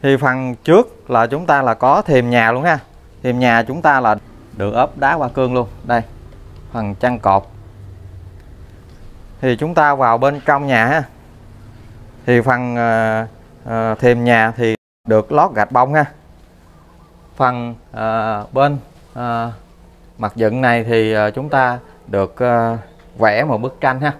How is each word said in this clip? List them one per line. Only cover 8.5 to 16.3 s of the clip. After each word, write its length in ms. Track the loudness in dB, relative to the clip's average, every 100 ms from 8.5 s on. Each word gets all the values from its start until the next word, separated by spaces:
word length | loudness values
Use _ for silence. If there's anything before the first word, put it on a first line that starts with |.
| -20 -20 -20 -20 -20 -20 -20 -20 -6
Thì 140 | -2 -2
chúng 180 | -2
ta 220 | 2 2 2
vào 220 | 2 2
bên 220 | 0 -2 0
trong 220 | 0 2
nhà 180 | 0 2
ha. 180 | 0 -4 -14 -20 -20 -20 -20 -20 -20 -20 -20 -20 -10 0
Thì 160 | 0
phần, 340 | 2 -2 -2 -2
ờ, 500 | 0 0 0 -2 -6 -14 -20 -20 -8
ờ, 300 | -4 -4 2
thềm 280 | 2 2
nhà 280 | 2 4 2
thì 240 | 0 -2 -2 _ _ 0
được 240 | 0 2
lót 200 | 0 2 0
gạch 160 | 0
bông 220 | 2 2
ha. 120 | 2 -2 -6 -20